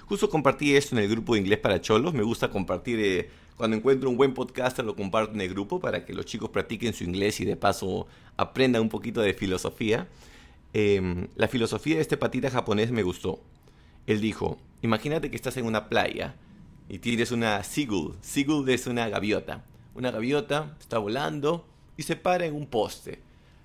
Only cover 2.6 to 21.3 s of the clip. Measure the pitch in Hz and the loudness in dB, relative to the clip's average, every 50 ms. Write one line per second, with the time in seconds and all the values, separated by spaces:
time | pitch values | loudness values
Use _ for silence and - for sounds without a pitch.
2.6 | 92 85 98 87 - 123 117 110 107 98 92 87 85 - - - - - - - | -2 -2 -4 -4 -2 -4 -2 2 2 2 2 2 -2 -4 -10 -20 -20 -20 -8 -4
3.6 | 120 110 113 107 110 135 139 131 131 131 123 117 139 135 127 127 127 - - - | -2 0 0 2 4 4 2 4 2 0 4 4 4 4 4 -2 -6 -6 -4 -2
4.6 | 123 127 - - 123 107 104 - 101 95 85 110 107 104 110 104 95 90 95 98 | -2 -2 -2 -2 -4 -4 -4 -4 -6 0 2 0 0 0 -2 -4 -4 -4 -2 -4
5.6 | 101 - 180 180 180 127 95 92 - - 92 90 87 - - 110 110 110 - 101 | -4 -4 -4 -4 -2 -2 -4 -4 -4 -8 -10 -10 -8 -8 -8 -8 -8 -4 -2 -2
6.6 | 95 - 117 101 127 117 104 - 98 87 87 95 98 107 110 - - 95 104 - | -2 -2 -4 -4 -4 -4 -4 -4 -6 -4 -2 0 0 0 0 0 -2 -2 -2 0
7.6 | - 101 95 - 104 95 95 92 90 - - - - - - - 98 - - - | 2 0 0 0 -2 -4 -4 -4 -6 -8 -14 -20 -20 -14 -4 -4 -4 -4 2 2
8.6 | 131 127 123 113 113 110 - 107 98 117 104 117 107 101 92 - 104 95 92 90 | 4 4 4 4 2 2 0 -4 -6 -4 0 2 2 2 2 2 0 0 0 0
9.6 | - - - - 120 107 107 135 180 - - - - - - - - - - - | -2 -4 -4 -2 0 0 0 0 0 -6 -14 -20 -20 -20 -20 -20 -20 -20 -20 -20
10.6 | - - - 110 107 104 101 95 92 90 87 87 95 - - - 120 110 - 123 | -20 -4 0 4 6 6 6 6 4 0 0 -2 -4 -8 -2 0 0 0 2 0
11.6 | 113 113 113 104 - 147 160 160 151 - 151 139 - - - 127 127 139 120 123 | 0 0 0 -2 -2 0 0 0 2 0 0 0 0 -2 -2 -2 -2 0 -2 -2
12.6 | - 117 104 104 110 117 123 113 98 90 87 - - 95 - - - - - - | 0 0 2 2 2 0 0 0 0 0 -2 -4 -6 -6 -6 -6 -10 -20 -20 -20
13.6 | - - - - - - - - - - 110 107 104 110 98 - 95 - - - | -20 -20 -20 -20 -20 -20 -20 -16 -2 0 0 2 2 -2 -2 -2 -4 -4 -4 -6
14.6 | - - - - - 113 113 110 - 147 151 165 - 143 117 120 - 131 - 131 | -12 -20 -14 -4 0 0 0 2 0 -2 -2 -2 -2 -4 -6 -6 -6 -6 -4 -4
15.6 | 120 113 110 107 - - 113 107 98 - - - 87 71 - - - - - - | -4 -2 -2 -2 -2 0 0 0 0 0 -2 -4 -6 -8 -8 -14 -20 -20 -20 -20
16.6 | - - - - - - 101 90 - 117 117 113 117 113 123 117 117 110 104 101 | -20 -20 -20 -20 -18 -16 -14 -6 -2 -2 2 2 2 0 2 0 0 0 0 -2
17.6 | 101 - - 147 151 120 104 92 73 - - - - - - 143 139 139 156 147 | -4 -4 -2 -2 -2 0 0 -2 -2 -2 -8 -12 -14 -4 -2 -2 0 2 2 0
18.6 | 139 131 127 123 - 131 120 120 117 110 101 101 95 104 104 90 - - 78 76 | 2 2 2 0 0 -2 -2 -2 -2 -2 -2 -2 0 0 0 0 -2 -6 -10 -10
19.6 | - - - - - - - - 123 127 117 110 113 123 143 147 143 - 143 147 | -12 -18 -20 -20 -20 -20 -12 -6 -6 -4 -4 -2 -2 0 0 0 0 0 -2 -4
20.6 | 156 147 151 - - - - 113 104 101 110 135 147 156 | -4 -6 -12 -18 -12 -4 -4 -2 -2 0 -2 -2 -2 -4